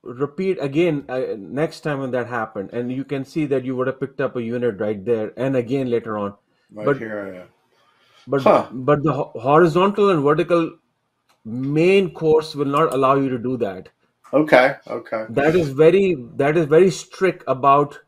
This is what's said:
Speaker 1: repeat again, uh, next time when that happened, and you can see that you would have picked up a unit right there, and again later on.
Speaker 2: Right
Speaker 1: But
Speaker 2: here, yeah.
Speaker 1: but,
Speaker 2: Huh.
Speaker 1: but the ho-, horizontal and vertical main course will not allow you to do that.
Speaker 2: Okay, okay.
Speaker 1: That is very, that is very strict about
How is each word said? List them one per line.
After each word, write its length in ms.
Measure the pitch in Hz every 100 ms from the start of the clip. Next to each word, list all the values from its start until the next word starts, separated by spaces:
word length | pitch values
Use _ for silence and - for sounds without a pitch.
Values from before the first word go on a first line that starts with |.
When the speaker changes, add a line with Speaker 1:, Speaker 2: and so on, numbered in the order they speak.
Speaker 1:
repeat 560 | - 123 139 - 190 180
again, 440 | 143 139 175 147 135
uh, 280 | 131 117 104
next 420 | 90 127 156 -
time 200 | 160 139
when 100 | 131
that 140 | 123 117
happened, 440 | 120 110 104 95
and 180 | 120 123
you 120 | 131
can 200 | 135 139
see 220 | 131 165 147
that 180 | 131
you 120 | 123 127
would 100 | 127
have 140 | 131
picked 200 | 131 -
up 140 | 131 127
a 60 |
unit 380 | 113 120 120 98
right 240 | 107 104
there, 280 | 95 113 107 -
and 180 | 131 135
again 320 | 113 139 127
later 300 | 117 113 107
on. 160 | 101 101 _ _ _
Speaker 2:
Right 120 | 107
Speaker 1:
But 140 | 117 139
Speaker 2:
here, 360 | 110 104 98
yeah. 100 | 92 90 _ _ _ _ _ _ _ -
Speaker 1:
but, 160 | 139
Speaker 2:
Huh. 240 | 127 143 -
Speaker 1:
but 300 | 131 127 147
the 80 | 151
ho-, 200 | 135 - 117
horizontal 760 | 123 151 175 160 196 208 202
and 120 | 170
vertical 500 | 139 156 165 170 165 - _ _ _ _ _ _
main 680 | 110 120 135 151 175 196 190
course 420 | - 160 156 156
will 120 | 143 139 143
not 140 | 160
allow 220 | 131 135
you 140 | 139 135
to 100 | 123
do 180 | 123 127
that. 300 | 107 92 - _ _ _ _
Speaker 2:
Okay, 400 | 135 151 131 131 - -
okay. 380 | 117 - 113 110
Speaker 1:
That 260 | 117 147 175
is 140 | 151
very, 460 | 135 160 190 196 151 117 120
that 220 | 139 160
is 80 | 151
very 240 | 160 190
strict 520 | - - - 190 - -
about 520 | 131 139 143 143 -